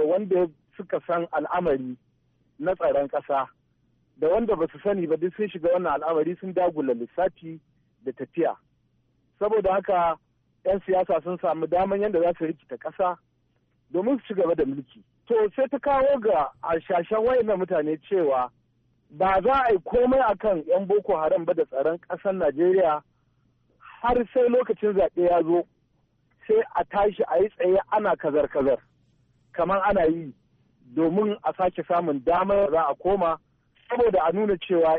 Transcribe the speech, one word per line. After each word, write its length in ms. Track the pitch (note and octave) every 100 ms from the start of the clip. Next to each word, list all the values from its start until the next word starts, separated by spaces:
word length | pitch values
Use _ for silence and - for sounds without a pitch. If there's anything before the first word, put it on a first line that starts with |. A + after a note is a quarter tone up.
wanda 420 | D3+ F#3 G3 F#3 E3+ _ _ -
suka 240 | F3+ E3+ -
san 200 | E3+ E3+
al'amari 640 | D#3 D3+ F3+ E3+ C3+ B2+ B2+ _ _ _ _ _ -
na 160 | E3
tsaron 340 | F#3+ D#3+ C#3 C#3
ƙasa, 400 | D3 - C#3 B2+ _ _ _ _ _ _ -
da 100 | D#3
wanda 280 | G#3+ A3+ E3+
ba 100 | D#3+
su 60 | D3
sani 220 | G#3 G3 D#3+
ba, 100 | D#3
duk 180 | F3+ -
sun 120 | G#3
shiga 240 | F3+ E3
wannan 300 | F3+ E3+ C#3+
al'amari, 340 | D#3 D#3+ D#3 F3+
sun 120 | F#3+
dagula 400 | F3+ F3+ D#3 C3
lissafi 680 | A#2+ A#2 - F#3 _ D#3+ D#3+ _ _ _ _
da 80 | C3
tafiya. 440 | - B2+ E3+ C#3 G2 _ _ _ _ _ _ _ -
Saboda 340 | G#3 G#3+ F#3+
haka 420 | G3 F#3+ F3+ E3+ D#3+ _ _ _ _
'yan 160 | F#3 G3 -
siyasa 340 | F#3 F#3 E3
sun 140 | E3+ F3+
samu 280 | E3+ D#3 D#3
daman 340 | F3 G3 G3+
yadda 200 | G#3 E3+
za 120 | F3 E3+
su 60 | D#3+
rikita 300 | E3 - B2+
ƙasa 380 | D#3 - F3+ E3+ _ _ _ _ _ _ _
domin 240 | F3 A3 C4+
su 80 | -
ci 60 |
gaba 200 | G3 E3
da 100 | E3
mulki. 380 | C3+ C#3+ - - _ _ -
To 60 | A3+ G#3+ -
sai 120 | C4
ta 100 | C#4+
kawo 400 | C#4+ C4+ C#4 C4+
ga 280 | G#3 E3 C3+ -
hashashen 580 | E3+ E3 - F3 E3+ A3
wayannan 380 | A#3 B3+ G#3+ F#3+
mutane 400 | F#3 E3+ D3+ D#3 -
cewa 400 | F#3+ D3 B2+ B2 _ _ _ _ _ _
ba 260 | D3+ F#3+ F#3+
za 80 | G#3+ C4+ A#3+
a 40 |
yi 60 | F#3+
komai 360 | - A#3+ B3 C4 A3+
akan 320 | G3 G#3+ E3+ D3+
'yan 200 | F3+ F#3+
Boko 300 | G#3 G3+ E3
Haram 240 | D#3 F#3
ba 80 | E3+
da 100 | E3
tsaron 340 | D3 C3+ D3+ F3
ƙasar 320 | - F3+ G3+
Najeriya 680 | F#3+ D3+ C#3 F3+ F#3+ E3 D3+ _ _ _ _ _ _ _ _ - -
har 160 | A#3+ B3 G#3
sai 160 | B3+ A#3+
lokacin 460 | B3 B3+ - G#3+ G3
zaɓe 260 | E3+ E3+ F3
ya 140 | F3
zo, 240 | D#3+ F3 - _ _ _ _ _ _ _ -
sai 140 | A4 G#5+
a 100 | -
tashi 380 | - G4+ G#4 - -
a 80 | F3
yi 60 | G#3
tsaye 300 | - F3+ F#3+ -
ana 240 | G#3+ G3+ D#3+
kazar-kazar, 600 | D#3 D3 C#3+ D3+ C3+ A#2+ _ _ _ _ _ _ _
kamar 300 | - E3+ G3
ana 220 | G3+ F#3+ D#3+
yi 240 | E3 D3 - _ _ _ _ B2+
domin 420 | D3+ E3 F#3+ G#3+ G#3
a 80 | D#3
sake 300 | E3+ F#3 - D#3+
samun 360 | F3 E3+ C#3
damar 460 | B2 F3 G3 G3+ G3
za 120 | D#3+ D3+
a 60 |
koma, 440 | C3 F#3 G3 E3 D#3+ _ _ _ _ -
saboda 340 | A#3+ A#3 F#3 D#3+
a 40 |
nuna 240 | F#3+ G#3+ F3+
cewa, 400 | - E3+ D#3+